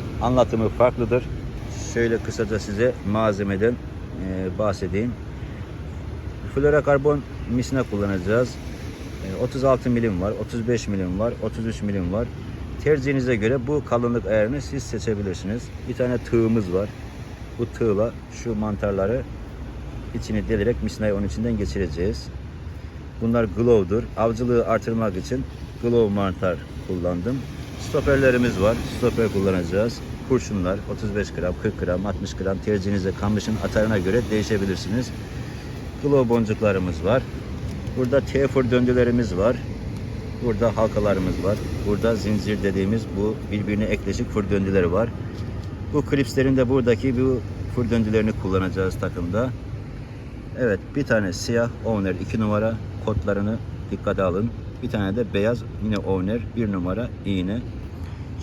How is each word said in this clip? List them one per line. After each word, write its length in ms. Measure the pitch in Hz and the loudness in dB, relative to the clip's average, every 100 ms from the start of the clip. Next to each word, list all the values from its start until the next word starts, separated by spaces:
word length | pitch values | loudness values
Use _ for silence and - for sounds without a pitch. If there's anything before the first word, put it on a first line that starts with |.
| - - | -6 -2
anlatımı 460 | 117 127 120 113 107 | 2 4 4 4 0
farklıdır. 540 | - 123 117 113 123 - - - - - - - | 4 4 4 2 2 0 -6 -6 -8 -8 -8 -4
Şöyle 240 | 117 117 113 | 0 2 2
kısaca 400 | - 110 104 107 | -2 -2 -2 -2
size 340 | 104 101 113 98 95 | -2 2 2 2 -2
malzemeden, 600 | 107 110 98 101 98 113 | 2 2 2 0 2 2
e, 840 | 123 - - - - 92 92 92 90 | 2 -6 -10 -10 -6 -4 -2 -2 0
bahsedeyim. 540 | 107 90 90 98 120 110 - - - - - - - - - - - - - | 0 0 -2 -2 -2 -4 -10 -10 -10 -10 -10 -10 -10 -8 -8 -8 -8 -10 -4
Flora 280 | 139 147 147 | 2 6 6
karbon 380 | 151 143 143 147 - 123 - | 6 4 6 2 -2 -8 -2
misina 320 | 120 123 135 | -2 0 0
kullanacağız. 720 | 113 104 101 95 90 113 123 - - - - - - - 95 | 0 0 0 0 2 2 2 -2 -10 -10 -10 -10 -10 -8 -6
E, 160 | 95 | -2
otuz 200 | 123 135 | -2 2
altı 260 | 135 127 127 | 4 4 4
milim 320 | 120 117 90 | 2 2 2
var, 100 | 98 98 | 0 -2
otuz 240 | 110 120 113 | -4 -2 0
beş 200 | 117 - | 0 0
milim 300 | 98 90 92 | -2 0 0
var, 140 | 113 117 | 0 0
otuz 240 | 110 113 113 | -4 -2 -4
üç 160 | 104 | -2
milim 300 | 104 98 87 | -2 -2 0
var. 160 | 101 123 - - - - - | 0 -2 -6 -10 -8 -8 -2
Tercihinize 520 | 143 151 131 135 123 117 | 2 2 2 2 2 2
göre 300 | 110 135 120 | 2 0 0
bu 180 | 147 | -2
kalınlık 420 | - 120 120 120 95 | 2 2 2 0 2
ayarını 340 | 107 107 139 | 2 2 0
siz 220 | - 139 | -4 -6
seçebilirsiniz. 800 | - 110 113 104 101 87 92 240 - - - | -4 -4 -2 -2 -2 -4 -4 -4 -6 -10 -8
Bir 60 | |
tane 240 | 120 123 123 | 0 0 0
tığımız 540 | - 120 113 113 92 | 2 4 4 4 2
var. 160 | 92 104 - - - - - - - | 0 0 -6 -12 -12 -12 -12 -12 -6
Bu 80 | 120 - | -6 0
tığla 340 | 117 98 113 - - - | 2 4 2 -2 -12 -8
şu 120 | 117 | -4
mantarları 680 | 107 107 101 101 98 95 127 127 - - - - - - - - | -2 0 0 0 2 2 0 -4 -8 -10 -10 -10 -10 -10 -10 -6
içini 340 | 113 - 107 92 | -6 -2 -2 0
delerek 340 | 107 104 120 | 2 2 2
misinayı 320 | 107 - 107 | -2 0 0
onun 120 | 98 101 | 0 -2
içinden 320 | - 117 110 | -2 0 0
geçireceğiz. 680 | 95 101 90 78 95 117 - - - - - - - - - - | -2 0 -2 0 -2 -2 -8 -12 -12 -12 -12 -12 -12 -12 -12 -4
Bunlar 240 | 117 117 | 2 2
glow'dur. 580 | 110 92 120 113 90 107 120 - | 2 2 6 6 6 0 -2 0
Avcılığı 500 | 113 113 123 120 104 | 2 2 2 2 4
artırmak 500 | 110 117 113 110 90 | 2 2 0 0 -2
için 280 | - 127 - - - - | -4 -4 -4 -8 -12 -4
glow 320 | 120 120 107 | 2 4 4
mantar 420 | 101 98 87 92 80 73 76 - | 4 0 0 -2 -2 -6 -10 -6
kullandım. 480 | 92 87 90 104 135 - - - - | -2 -2 -2 -2 -4 -6 -10 -10 -10
Stoperlerimiz 800 | - 151 139 139 135 123 120 92 | -4 0 4 6 6 6 4 4
var. 160 | 101 120 - - | 4 2 -2 0
Stoper 300 | 120 - 110 | 2 4 2
kullanacağız. 680 | 98 95 92 85 95 117 - - - - | 2 2 2 2 2 0 -2 -8 -10 0
Kurşunlar 500 | 127 - 104 90 95 - | 0 2 0 0 -2 -4
otuz 240 | 101 104 104 | -6 -4 -2
beş 140 | 95 | -4
gram, 240 | - 87 85 | -2 -4 -2
kırk 180 | 107 - | -2 -2
gram, 260 | 90 90 101 | -2 0 -2
altmış 280 | - 98 | -2 -4
gram 240 | - 95 95 | -2 -2 -2
tercihinize, 540 | 104 104 95 101 92 - | 0 0 2 0 0 0
kamışın 340 | 104 107 104 104 | 0 0 0 -2
atarına 340 | 107 113 107 107 | 0 2 4 2
göre 220 | 90 117 98 | 2 2 2
değişebilirsiniz. 800 | 107 104 104 98 87 - 113 120 - - - - - - - - - | 0 2 0 2 -2 -2 -2 -2 -6 -8 -8 -8 -8 -10 -10 -10 -4
Glow 260 | 143 143 120 | 2 4 6
boncuklarımız 760 | 117 107 107 107 95 92 80 | 4 2 2 4 4 0 0
var. 180 | 110 127 - - - - - - - - | 2 2 2 -8 -8 -6 -6 -6 -4 -2
Burada 240 | 127 139 | 2 2
T 280 | - 131 135 | 2 2 4
fır 220 | 135 120 | 4 4
döndülerimiz 680 | 123 123 123 120 120 113 90 | 4 6 6 4 4 2 2
var. 200 | 107 123 - - - - - - - - | 2 2 -4 -6 -6 -6 -6 -6 -6 -4
Burada 320 | 120 104 113 107 | -2 2 2 4
halkalarımız 680 | 110 107 104 95 92 87 | 2 2 2 2 2 0
var. 120 | 90 104 - - 101 | 0 0 -2 -2 0
Burada 300 | 101 113 110 | 2 2 2
zincir 460 | 98 104 101 101 | 2 0 0 0
dediğimiz 400 | 98 95 95 110 - 95 | 0 2 2 0 0 -2
bu 180 | 104 110 - | -2 -2 -4
birbirine 320 | 104 101 104 | -2 0 0
ekleşik 460 | 107 104 98 95 120 | 0 0 -2 -2 -2
fır 200 | 110 92 | -2 2
döndüleri 420 | 98 98 95 87 | 2 4 4 4
var. 160 | 92 117 - - - - - - - - | 2 0 -2 -8 -8 -8 -6 -8 -8 -2
Bu 100 | 147 | -2
klipslerin 540 | - 139 120 123 135 131 | 2 0 2 2 4 4
de 120 | 120 | 4
buradaki 520 | 135 120 107 135 123 | 4 4 4 2 2
bu 200 | 131 127 - - - | 2 2 -2 -8 -4
fır 160 | - 117 | -2 2
döndülerini 420 | 117 107 110 107 | 2 4 4 2
kullanacağız 640 | 104 95 95 92 95 95 - | 0 0 0 2 0 -2 -2
takımda. 540 | 92 87 87 101 127 117 - - - - - - - - - - | -4 -4 -2 0 -2 -4 -10 -10 -10 -12 -12 -12 -12 -12 -10 -2
Evet, 200 | 123 95 - 143 | 0 0 -2 -4
bir 80 | |
tane 280 | 135 113 95 | 2 2 2
siyah 360 | 87 - 117 117 - | -2 -2 0 0 -2
owner 300 | 110 107 98 | -2 0 0
iki 260 | 92 - 113 | -2 -2 -2
numara, 340 | 110 104 110 113 - - 110 | 0 2 0 -2 -6 -6 -2
kodlarını 520 | 104 104 98 104 113 - - - | -2 0 0 0 -2 -6 -10 -8
dikkate 320 | 98 107 95 | -4 -2 0
alın. 280 | 92 90 117 - - - | 0 0 -2 -4 -10 -8
Bir 60 | 120 | -4
tane 280 | 113 98 113 | -2 0 0
de 80 | 101 | 0
beyaz 280 | 98 107 120 - - | 2 2 0 -4 -6
yine 120 | 107 104 | -2 -2
owner 440 | 92 95 92 117 - 117 | 0 0 0 -2 -4 -2
bir 160 | 110 | -2
numara 360 | 95 90 98 123 - 98 | 0 -2 -2 -4 -6 -2
iğne. 340 | 95 90 117 - - - - - - - - | -2 0 -2 -4 -8 -10 -8 -10 -8 -10 -8